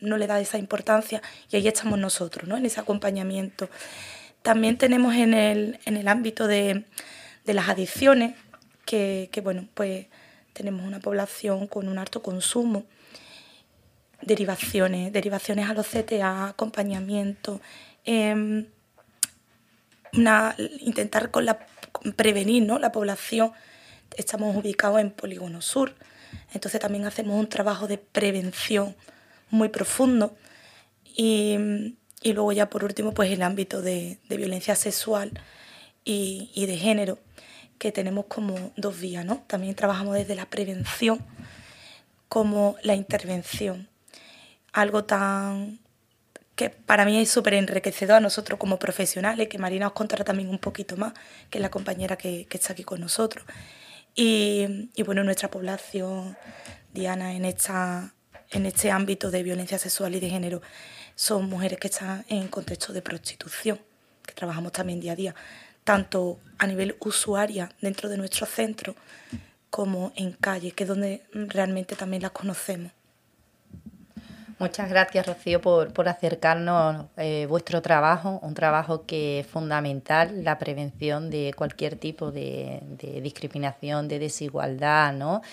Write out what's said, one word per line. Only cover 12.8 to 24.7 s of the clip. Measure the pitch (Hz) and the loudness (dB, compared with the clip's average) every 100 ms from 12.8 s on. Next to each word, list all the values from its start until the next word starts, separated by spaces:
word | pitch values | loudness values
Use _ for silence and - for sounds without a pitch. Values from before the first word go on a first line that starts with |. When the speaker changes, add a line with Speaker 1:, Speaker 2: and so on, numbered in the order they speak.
| - _ - - - - - - _ _ _ _ _ _ | -4 _ -20 -20 -20 -20 -20 -20 _ _ _ _ _ _
Speaker 1:
derivaciones, | 180 202 190 185 - 196 185 185 185 | 0 2 2 -2 -2 2 2 0 -2
derivaciones | 202 202 196 - 202 208 | -2 0 -2 -2 -2 0
a | |
los | 214 208 | -2 -2
C | 233 | -2
T | 220 214 | 0 0
A, | 190 190 196 | 0 0 -4
acompañamiento, | - 220 214 202 190 190 208 202 202 - 202 - - - _ | -4 -4 -2 -2 -2 -2 -2 -2 -4 -6 -8 -10 -20 -20 _
em, | - 226 214 214 214 214 214 _ _ _ _ _ - _ _ _ _ _ _ _ - | 0 2 4 2 0 -2 -4 _ _ _ _ _ -8 _ _ _ _ _ _ _ -2
una, | - 226 214 220 - - 285 | 4 6 6 4 0 -6 -4
intentar | 240 214 208 214 233 | -2 0 2 2 2
con | 240 | 2
la, | 233 220 - - - - 214 | 2 2 -4 -20 -12 -8 -4
prevenir, | - 220 202 196 240 | 2 4 4 4 4
¿no? | 214 262 | 4 4
La | 233 | 2
población. | 226 202 196 - 226 226 - - - - - - - | 0 -2 -4 -2 2 2 0 -20 -20 -20 -20 -14 -10
Estamos | - 208 214 202 | -6 -2 0 0
ubicados | 202 | -2